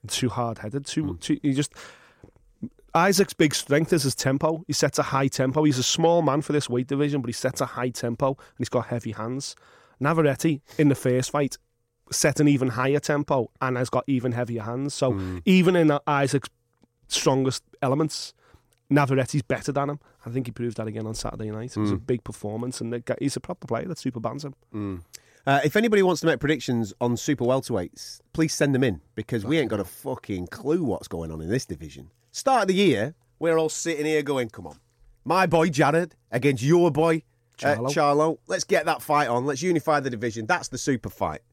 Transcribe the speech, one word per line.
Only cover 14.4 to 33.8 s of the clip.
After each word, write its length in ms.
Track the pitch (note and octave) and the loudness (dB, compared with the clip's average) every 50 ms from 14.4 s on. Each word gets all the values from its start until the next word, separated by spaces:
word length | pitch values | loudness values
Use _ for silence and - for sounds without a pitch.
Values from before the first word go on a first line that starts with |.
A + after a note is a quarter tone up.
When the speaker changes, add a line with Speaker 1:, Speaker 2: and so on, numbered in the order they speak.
| B2 A2 A#2 A2+ | -4 -4 -4 -6
Speaker 1:
hands. 320 | G#2 A2+ A#2+ C3 C3+ C#3+ - | -6 -6 -6 -4 -4 -6 -2
So 180 | - C#3+ C3 | 0 0 0
Speaker 2:
Mm. 300 | A2 G2 F#2 F#2 F#2 F2+ - | 0 0 -2 -4 -6 -2 2
Speaker 1:
even 300 | - F#3 F#3 F3 F3+ F#3 | 6 6 6 6 6 6
in 160 | F3 E3 D3+ C#3+ C#3+ _ | 6 6 6 4 2 _
Isaac's 440 | - D3 C#3 C#3 C3+ - C3+ - - _ _ _ _ _ _ _ _ _ _ _ _ | 0 0 2 2 2 0 -2 -2 -4 _ _ _ _ _ _ _ _ _ _ _ _
strongest 560 | - - - D#3 C3 C3+ C3+ C3 B2+ - _ _ - _ | -4 0 2 2 2 2 2 0 -2 -4 _ _ -8 _
elements, 500 | - B2+ C3+ D3+ D#3 D3+ - - - - _ _ _ _ - _ _ _ _ _ _ _ | -2 0 2 0 0 -2 -2 -8 -12 -14 _ _ _ _ -20 _ _ _ _ _ _ _
Navarrete's 520 | C#3+ D3 C#3+ B2+ C3+ C3 B2 - - C#3+ | 4 4 4 4 2 0 0 0 -2 -4
better 300 | A2+ _ - - - - | -2 _ -6 -4 -4 -4
than 180 | C3+ C#3 C#3+ C#3+ | -2 -2 -2 -4
him. 100 | D3 C#3+ _ _ _ _ - | -6 -10 _ _ _ _ -16
I 60 | A#2 | -8
think 160 | A#2 C3 B2 | -6 -6 -6
he 60 | A#2+ | -6
proved 240 | A2 - A#2+ A#2+ A2 | -8 -6 -6 -6 -6
that 100 | - A2 | -6 -8
again 200 | A2 G#2+ A2 A2 | -8 -8 -8 -8
on 80 | A2 A2 | -8 -8
Saturday 360 | - - A2+ A2+ A2 A2 G#2+ | -8 -8 -8 -8 -8 -8 -8
night. 260 | G#2+ A2 A2+ B2+ - | -8 -8 -10 -8 -4
It 40 | G#2+ | -2
was 100 | G#2+ G#2 | 0 0
a 60 | G2+ | -2
Speaker 2:
Mm. 100 | - A2+ | -2 -2
Speaker 1:
big 160 | - B2 A2+ | -2 -4 -2
performance, 580 | _ - G#2+ - - G#2 G#2+ A2+ A#2+ B2+ B2+ - | _ -12 -14 -10 -10 -8 -6 -6 -6 -8 -8 -8
and 120 | - A2+ | -8 -6
the 80 | A#2+ A#2+ | -6 -8
guy, 160 | A#2+ - A#2 - | -6 -6 -6 -2
he's 160 | C3+ C#3+ - | -2 -4 -4
a 40 | B2+ | -4
proper 260 | - - F3+ _ - | -8 -10 -12 _ -6
player, 200 | C3 A#2 A#2 - F#3 | -4 -4 -4 -4 -8
that 100 | E3 - | -10 -6
super 220 | - C3+ B2+ A#2+ | -6 -6 -6 -4
bands 240 | A2+ A2+ B2 C#3+ D3+ | -8 -6 -8 -8 -12
him. 100 | C#3 C3 _ _ _ | -14 -16 _ _ _
Speaker 2:
Mm. 280 | - G#2+ G#2 G2 F#2+ F2 F2 _ - - _ _ _ _ _ | -10 -8 -6 -6 -8 -10 -12 _ -20 -20 _ _ _ _ _
Uh, 140 | F#3 G3 D#3 C3+ | 2 2 4 2
if 120 | D3+ - | 2 2
anybody 260 | G#3+ A3+ A#3+ G#3+ G3+ | 2 2 4 4 4
wants 180 | F#3+ F3+ F3 D3 | 4 4 2 2
to 60 | - | 2
make 120 | E3 D3 A#2+ | 0 0 2
predictions 540 | - C#3 D#3+ B2 - - B2 A#2 A2+ G2 - _ | 0 0 0 0 0 -2 0 0 0 -4 -4 _
on 160 | A#2+ B2 A#2+ | 0 0 0
super 280 | A2+ - - D3 - B2 | 0 0 -2 0 0 2
welterweights, 760 | A#2+ B2+ C3+ C3 - A#2+ F#2+ F2+ - _ - - - - - _ _ | 0 0 0 0 -2 -4 -4 -4 -6 _ -16 -18 -18 -18 -20 _ _
please 220 | - - D#3+ D#3+ - | -2 -2 0 0 2
send 200 | - D3+ C#3+ C#3 | 0 2 2 4
them 100 | B2+ C3+ | 2 2
in, 160 | B2 F2+ D#2 _ _ _ | 2 0 -4 _ _ _
because 300 | - G#2+ - B2+ A2+ G2+ | -12 -8 -4 -6 -4 -2
we 140 | A2+ D#3 E3 | 0 0 0
ain't 100 | C3+ G#2 | 0 0
got 100 | G#2+ G#2 | -2 -4
a 40 | F#2+ | -4
fucking 600 | F2+ - - - C3+ B2+ - - - G2+ F2+ F2 | -6 -10 -12 -10 -10 -10 -10 -8 -8 -6 -6 -6
clue 380 | - - - - C3+ D#3+ F#3 E3 | -10 -12 -8 -2 -2 0 0 0
what's 240 | A#2+ F#2 - - - | -2 -2 -4 -6 -8
going 220 | F#2+ E2 E2 D#2 | -8 -8 -8 -8
on 80 | D#2+ D#2 | -8 -8
in 60 | D#2+ E2+ | -4 -2
this 180 | G#2+ C3 - | -4 -4 -4
division. 440 | - F2+ C#2 E2 D2 C#2 C#2 C#2 - _ _ _ _ | -6 -12 -12 -12 -16 -16 -18 -20 -20 _ _ _ _
Start 300 | - - - C4+ C4+ A#3+ | -16 -4 0 2 2 2
of 60 | G3+ F#3+ | 2 2
the 60 | F#3+ | 4
year, 400 | F#3+ G3+ F3+ B2 G2 G#2+ C#3 E3+ _ _ _ _ _ | 4 4 4 4 2 0 -4 -6 _ _ _ _ _
we're 180 | D3+ E3+ E3 D#3+ | 0 2 2 2
all 100 | D#3+ D#3 | 2 0
sitting 380 | - - | -2 -4